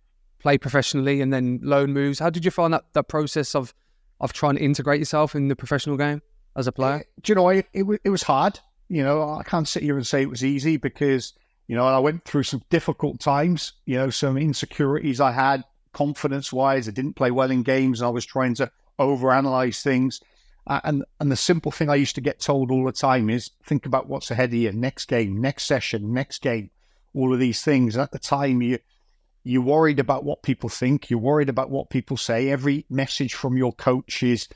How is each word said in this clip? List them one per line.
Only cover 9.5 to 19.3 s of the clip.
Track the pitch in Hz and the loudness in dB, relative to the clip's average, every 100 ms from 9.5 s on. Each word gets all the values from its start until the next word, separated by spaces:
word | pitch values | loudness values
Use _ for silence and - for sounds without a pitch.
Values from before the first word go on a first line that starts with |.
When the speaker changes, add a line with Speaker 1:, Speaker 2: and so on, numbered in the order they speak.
| 175 151 | -2 -2
Speaker 2:
sit | 175 | -2
here | 147 139 | -2 -2
and | 120 | 0
say | 143 | 0
it | 135 | 0
was | 123 135 | -2 -2
easy | 139 143 156 | 0 0 0
because, | 139 - 143 135 - - _ _ - | -2 -2 0 0 -2 -16 _ _ -6
you | 120 | 0
know, | 127 | 2
I | 131 | 4
went | 139 165 - | 2 0 -4
through | 147 | -2
some | 131 131 - | -2 -4 0
difficult | 170 - - 147 131 | 0 0 -4 -4 -4
times, | - 139 165 170 - - - | 0 2 2 0 -4 -12 -4
you | 127 | -2
know, | 135 | -2
some | - 143 135 | -2 -2 0
insecurities | 156 139 - - 143 147 151 123 | 0 -2 -6 -2 0 0 -2 0
I | 139 | 0
had | 123 135 139 - _ _ | 2 2 0 -4 _ _
confidence-wise. | - 143 147 147 139 135 127 135 135 110 | -4 -4 -2 -4 -4 -4 0 2 2 -2
I | |
didn't | 104 139 - | -4 -6 0
play | 127 | 0
well | 123 131 | 2 2
in | 131 | 2
games, | 120 131 131 120 | 2 2 2 2
and | 120 | 0
I | |
was | 120 - | -2 -4
trying | 139 127 117 | -2 0 0
to | 127 _ _ - | -4 _ _ -2
overanalyze | 135 139 131 | 0 2 4